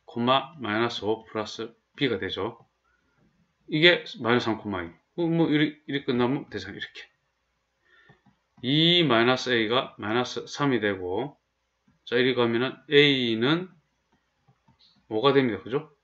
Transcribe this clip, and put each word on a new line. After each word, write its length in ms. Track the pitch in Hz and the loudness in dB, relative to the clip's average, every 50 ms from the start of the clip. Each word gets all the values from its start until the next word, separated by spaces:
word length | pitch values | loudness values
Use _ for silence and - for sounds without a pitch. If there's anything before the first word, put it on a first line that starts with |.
| _ | _
콤마 500 | - - 120 120 123 131 135 135 - - 151 | -12 -6 -4 0 2 2 0 0 -4 -14 -10
마이너스 440 | 120 104 104 110 117 117 - - 101 | -6 -4 -2 -2 -2 -2 -4 -4 -4
오 220 | 104 110 110 - | -4 -4 -4 -6
플러스 500 | - - 110 107 101 - - 113 113 - _ _ _ _ - | -10 -8 -8 -8 -8 -8 -10 -12 -12 -12 _ _ _ _ -4
B가 220 | 147 131 113 92 | -2 -2 -2 -2
되죠. 460 | 95 92 90 92 95 113 120 - - _ _ _ _ _ _ _ _ _ _ _ _ _ _ _ _ _ _ _ _ - | -4 -6 -6 -6 -6 -8 -8 -12 -20 _ _ _ _ _ _ _ _ _ _ _ _ _ _ _ _ _ _ _ _ -6
이게 320 | 160 156 156 175 170 156 - - - 196 | 0 4 4 4 4 4 -2 -10 -12 -4
마이너스 240 | 127 110 120 123 117 | 0 2 2 2 2
삼, 120 | 117 110 110 | 0 -4 -4
콤마 260 | - 107 101 90 85 | -4 -6 -6 -6 -8
이. 40 | 85 85 _ _ _ - - | -10 -12 _ _ _ -6 -4
어, 100 | 170 165 | -2 0
뭐, 200 | 165 165 165 131 | 2 2 2 2
이리, 300 | 147 151 151 156 151 - _ | 2 2 2 0 -2 -8 _
이리 180 | - 139 139 139 | -8 -8 -6 -4
끝나면 460 | - 131 120 123 120 135 - - - | -2 0 0 0 0 0 -4 -6 -8
되잖아. 260 | - 101 - - 95 | -10 -10 -10 -10 -12
이렇게. 280 | 85 - - - - - - _ _ _ _ _ _ _ _ _ _ _ _ _ _ _ _ _ _ _ _ - _ _ _ _ _ _ _ _ _ 110 | -12 -14 -14 -16 -18 -20 -20 _ _ _ _ _ _ _ _ _ _ _ _ _ _ _ _ _ _ _ _ -20 _ _ _ _ _ _ _ _ _ -4
이 400 | 120 139 151 160 170 175 175 170 | -2 0 2 4 4 4 4 4
마이너스 480 | 143 120 113 117 123 127 123 - 143 | 4 4 4 4 4 2 0 0 0
A가 420 | 127 117 110 104 117 131 - - - - | 0 0 2 2 0 -2 -2 -4 -10 -10
마이너스 480 | 107 104 110 123 - - - - - - | -6 -2 0 0 -2 -2 -6 -10 -10 -10
삼이 320 | - - 143 139 127 113 | -6 -2 0 0 0 0
되고, 580 | 104 104 98 92 92 90 92 104 127 147 - _ _ _ _ _ _ _ _ _ _ _ _ _ - | 0 0 -2 -2 -4 -4 -4 -4 -6 -6 -10 _ _ _ _ _ _ _ _ _ _ _ _ _ -10
자, 100 | - 113 | -2 0
이리 180 | 127 127 131 123 | 2 2 2 2
가면은 420 | 120 120 117 117 117 127 131 - - _ - | 2 2 2 2 0 0 -2 -6 -10 _ 2
A는 800 | 151 143 147 143 139 131 123 117 113 110 117 135 156 170 190 185 - _ _ _ _ _ _ _ _ _ _ _ _ _ _ _ _ _ _ _ _ _ _ _ _ _ _ - | 6 6 6 6 4 2 0 0 0 0 2 2 2 0 -2 -6 -14 _ _ _ _ _ _ _ _ _ _ _ _ _ _ _ _ _ _ _ _ _ _ _ _ _ _ -6
오가 240 | 110 107 117 139 135 | -4 2 2 4 4
됩니다. 280 | 139 131 120 104 - | 4 4 2 0 -4
그죠? 300 | - 101 117 147 151 - _ _ | -6 -6 -6 -6 -6 -8 _ _